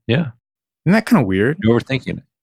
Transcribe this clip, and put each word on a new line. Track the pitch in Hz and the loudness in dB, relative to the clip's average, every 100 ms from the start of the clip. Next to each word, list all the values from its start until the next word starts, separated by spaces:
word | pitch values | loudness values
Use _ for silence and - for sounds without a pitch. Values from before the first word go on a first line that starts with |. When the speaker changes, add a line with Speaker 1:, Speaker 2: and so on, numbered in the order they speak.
| - | -4
Speaker 1:
yeah. | 123 151 - _ _ _ _ 156 | -2 -4 -10 _ _ _ _ 0
Speaker 2:
Isn't | |
that | 214 - | 0 2
kinda | 208 98 | 2 2
weird? | 95 113 160 | 0 0 0
Speaker 1:
You're | 110 117 | 0 0
overthinking | - 131 - 87 | 0 -6 -6 -10
it. | - _ | -12 _